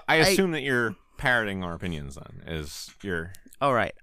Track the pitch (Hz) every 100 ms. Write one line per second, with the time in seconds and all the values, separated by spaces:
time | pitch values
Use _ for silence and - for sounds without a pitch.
0 | - 160 180 185 185 156 139 123 113 95
1 | _ - 135 120 104 95 87 82 92 78
2 | 69 69 - - - 80 73 - - -
3 | 98 82 90 - - - 139 117 95 -